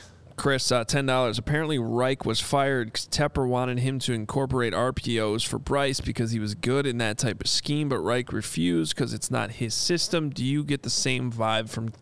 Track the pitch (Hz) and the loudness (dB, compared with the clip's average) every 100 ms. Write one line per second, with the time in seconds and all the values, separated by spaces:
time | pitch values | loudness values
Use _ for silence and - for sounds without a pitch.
0 | - - - - 139 135 - 123 113 143 | -10 -20 -16 -2 2 2 2 2 2 2
1 | 135 127 123 110 117 151 156 147 117 117 | 2 4 2 0 0 0 2 0 0 2
2 | 127 135 113 110 - 139 139 131 113 - | 2 2 0 -2 2 2 2 2 -2 -6
3 | - - 143 - 127 123 127 123 127 135 | -4 0 0 2 2 2 0 0 0 0
4 | 127 117 107 139 135 131 117 90 123 - | 0 -2 -2 0 0 2 2 2 0 0
5 | 123 113 107 110 - 120 - 135 139 135 | -2 0 2 0 -2 -4 -2 0 2 0
6 | - 113 113 113 107 104 117 135 139 120 | -2 -2 0 0 -2 -2 0 2 2 0
7 | 113 110 120 95 - - - 147 147 120 | 0 0 0 -2 0 0 0 0 0 0
8 | 85 123 123 110 - - 170 165 156 - | 0 0 0 -4 -4 0 2 2 0 -2
9 | 120 110 - 120 107 113 117 - - 170 | -2 -4 -2 -2 -2 -4 -4 -2 0 0
10 | - 170 151 120 127 147 143 139 131 - | 0 0 -2 -2 -2 0 0 -4 -2 -2
11 | 135 127 127 117 110 110 110 - 113 - | 0 0 -2 -2 0 0 -2 -4 -6 -4